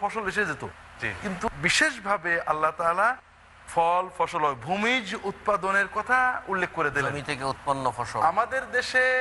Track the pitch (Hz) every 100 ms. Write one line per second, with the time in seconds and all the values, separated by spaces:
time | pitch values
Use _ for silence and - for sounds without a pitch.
0 | 202 214 196 185 196 143 104 - - -
1 | 117 92 202 180 233 143 156 - 311 247
2 | 196 202 170 170 165 156 156 160 170 175
3 | 220 262 - - - - - 175 165 175
4 | 185 - 165 170 151 127 123 196 220 254
5 | 196 208 202 196 - 202 190 196 190 214
6 | 208 254 254 247 - 190 175 - 147 135
7 | 139 143 135 139 135 131 - 135 131 117
8 | 117 113 156 190 233 262 240 240 247 254
9 | 254 254